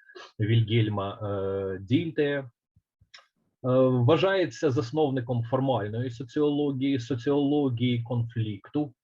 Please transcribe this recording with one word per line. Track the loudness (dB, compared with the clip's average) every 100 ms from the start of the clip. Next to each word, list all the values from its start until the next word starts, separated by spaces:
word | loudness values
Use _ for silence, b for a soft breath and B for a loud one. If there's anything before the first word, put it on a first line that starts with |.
| B B B -4
Вільгельма, | 2 2 4 2 2 -2 -6 -6
е, | -6 -4 -4 -4 -4 -6
Дільте. | 0 0 0 -2
Е, | -2 -2 -8 _ _ _ _ _ _ -20 _ _ _ _ 2 4 4
вважається | 4 4 4 4 2 0 0 0
засновником | 0 -2 0 0 0 -2 -4
формальної | -2 -2 0 0 -2 -4 -6
соціології, | -8 -6 0 2 2 0 0 0 -2
соціології | -2 -4 0 2 2 2 0 0 0 0
конфлікту. | -2 -4 -4 -4 -4 -6 -6 -4 -4 -8